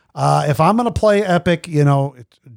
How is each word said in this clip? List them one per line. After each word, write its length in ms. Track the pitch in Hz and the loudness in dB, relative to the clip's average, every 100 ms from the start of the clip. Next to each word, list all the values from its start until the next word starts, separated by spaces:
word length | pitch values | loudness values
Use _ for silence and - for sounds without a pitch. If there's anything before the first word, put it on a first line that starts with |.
| _ | _
uh, 320 | 139 143 147 147 | -4 -2 0 0
if 120 | 139 | 0
I'm 180 | 165 226 | 2 0
gonna 140 | 240 | -2
play 320 | - 214 202 | 0 2 2
Epic, 440 | 190 175 175 165 170 | 0 0 0 -4 -2
you 160 | 147 | 0
know, 320 | 143 139 139 127 | 2 0 -2 -10
it's 220 | 113 _ 131 | -20 _ -20